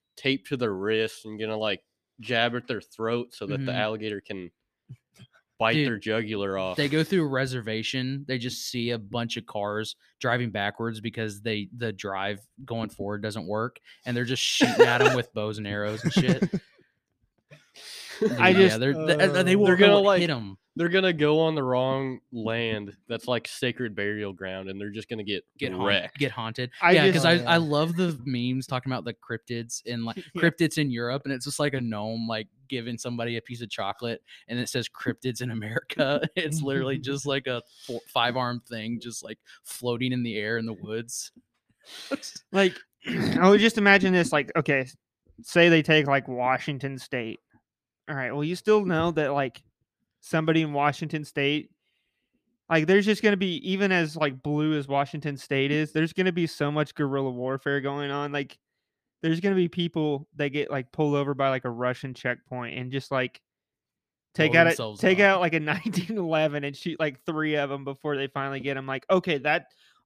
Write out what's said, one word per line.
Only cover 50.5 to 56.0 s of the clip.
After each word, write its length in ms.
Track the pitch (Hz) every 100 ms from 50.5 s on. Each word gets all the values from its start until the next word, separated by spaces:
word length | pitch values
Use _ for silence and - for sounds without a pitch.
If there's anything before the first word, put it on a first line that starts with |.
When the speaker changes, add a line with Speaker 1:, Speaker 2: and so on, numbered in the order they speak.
| 160
Speaker 3:
in 120 | 156
Washington 500 | 143 143 139 156 156
State, 480 | 147 - 139 147 - _ _ _ _ _ _ _ _ _ -
like, 160 | 160 156
there's 180 | 196 202
just 180 | 208
gonna 140 | 214 202
be, 200 | 190 170 -
even 200 | 190 202
as, 220 | 185 160 156
like, 240 | 151 131
blue 340 | 147 147 156 151
as 100 | 135
Washington 500 | 139 143 151 151 139
State 340 | - 135 139
is, 220 | 147 151
there's 200 | 156